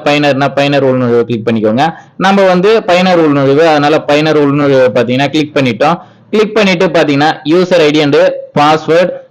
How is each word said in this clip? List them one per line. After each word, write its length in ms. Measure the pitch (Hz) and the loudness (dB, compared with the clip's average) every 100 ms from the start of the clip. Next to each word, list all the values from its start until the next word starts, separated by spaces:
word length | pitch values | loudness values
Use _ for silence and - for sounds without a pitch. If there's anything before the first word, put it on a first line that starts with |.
| 147 | -2
பயனர்னா 400 | 147 147 131 139 135 | 0 0 0 -2 -2
பயனர் 300 | 143 143 135 | 0 0 0
உள்நுழைவை 320 | 127 123 120 117 | 0 0 0 0
கிளிக் 160 | 120 117 | -4 -4
பண்ணிக்கோங்க. 360 | 113 107 113 160 - - - 180 | -2 -2 0 -2 -4 -16 -4 -2
நம்ம 200 | 196 190 | 2 2
வந்து 180 | 180 196 220 208 | 2 2 0 0
பயனர் 320 | 175 185 175 160 | 0 2 2 2
உள்நுழைவு, 400 | 139 135 139 165 | 0 0 2 2
அதனால 300 | 151 147 151 - | 2 0 0 0
பயனர் 300 | 147 156 151 | 0 0 0
உள்நுழைவை 480 | 143 143 143 131 127 127 | 0 0 0 2 2 0
பாத்தீங்கன்னா 320 | 117 127 143 156 | -2 -2 -2 -2
கிளிக் 200 | 147 147 | -4 -2
பண்ணிட்டோம். 400 | 131 110 143 170 - - _ 214 | -2 0 -2 -2 -8 -20 _ -2
கிளிக் 200 | 208 220 | 0 0
பண்ணிட்டு 260 | 196 175 185 165 | 0 0 0 0
பாத்தீங்கன்னா 340 | 156 139 156 - 147 175 | 0 0 0 -2 -2 0
user 240 | 175 175 151 | 2 2 2
ஐ 20 | 151 | 2
டி 60 | 143 | 0
and 120 | 147 180 - - 147 | 2 2 -2 -6 -2
password, 480 | 147 156 151 165 180 - - | 0 0 0 0 0 -4 -16